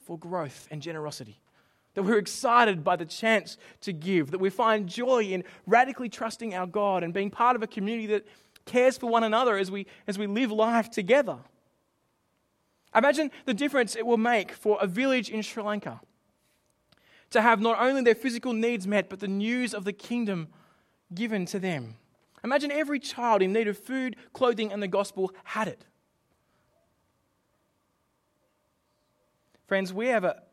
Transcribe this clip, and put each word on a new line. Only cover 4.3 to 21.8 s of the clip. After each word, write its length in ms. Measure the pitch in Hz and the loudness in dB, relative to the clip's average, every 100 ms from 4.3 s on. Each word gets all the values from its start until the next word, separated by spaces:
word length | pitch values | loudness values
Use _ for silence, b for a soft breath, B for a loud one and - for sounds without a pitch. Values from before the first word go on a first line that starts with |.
that 80 | 185 | 0
we 100 | 190 | -2
find 380 | 190 226 220 180 | 2 2 2 -2
joy 360 | 233 247 247 | -4 2 2
in 200 | 202 185 B B - | 2 -4 B B 4
radically 420 | 226 262 247 240 | 4 4 0 -8
trusting 460 | - 226 - 233 | -6 -8 -6 -6
our 140 | 180 180 | -6 -4
God 360 | 202 202 185 | 0 2 2
and 100 | 170 | 0
being 160 | 190 202 | -2 -2
part 260 | - 247 240 | 2 2 2
of 80 | |
a 40 | 214 | -2
community 400 | 220 202 233 214 | -4 -4 -4 -2
that 180 | 208 b b b _ - | -2 b b b _ -2
cares 320 | 247 254 254 | 2 2 2
for 100 | 240 | 0
one 160 | 226 | 2
another 340 | 226 220 247 196 | 4 4 2 2
as 120 | 185 | -2
we, 160 | 196 190 B - | -6 -10 B -8
as 100 | 196 | -6
we 80 | 202 | -2
live 240 | 208 254 | 0 0
life 380 | 214 220 233 226 | 2 2 2 0
together. 480 | - 185 269 226 123 - _ _ _ _ _ _ _ _ _ _ _ _ _ _ 226 | -2 2 2 2 -6 -14 _ _ _ _ _ _ _ _ _ _ _ _ _ _ 4
Imagine 340 | 277 294 294 B - | 4 4 0 B -4
the 80 | |
difference 420 | 208 285 277 220 226 | -2 0 0 0 -2
it 100 | 233 | 0
will 120 | 226 | 2
make 340 | 233 226 180 | 2 0 -2
for 260 | - 214 208 | -2 0 2
a 80 | 202 | 0
village 420 | 185 269 254 202 | 0 0 0 -2
in 120 | 220 | -6
Sri 220 | 202 233 | -6 -6
Lanka 360 | 208 208 170 113 - _ _ _ _ _ _ _ _ b b b _ | -6 -6 -8 -14 -18 _ _ _ _ _ _ _ _ b b b _
to 100 | 233 | 4
have 180 | 233 196 | 4 4
not 180 | 226 208 | 2 2
only 240 | 247 277 | 2 4
their 120 | 240 226 | 4 4
physical 380 | 269 233 262 | 0 -4 -4
needs 340 | 220 233 233 185 | -2 0 -2 0
met, 220 | 208 190 | 0 -2
but 100 | 196 | -6
the 80 | 202 | -4
news 460 | 196 220 247 247 | -2 -2 -2 -2
of 120 | 208 190 | -4 -8
the 80 | |
kingdom 540 | 190 - 240 214 180 151 b b b b b - | -8 -6 -4 -2 -4 -8 b b b b b -14
given 320 | 175 233 214 175 | -6 -2 -2 -2
to 120 | 202 | -4
them. 380 | 185 151 | -4 -4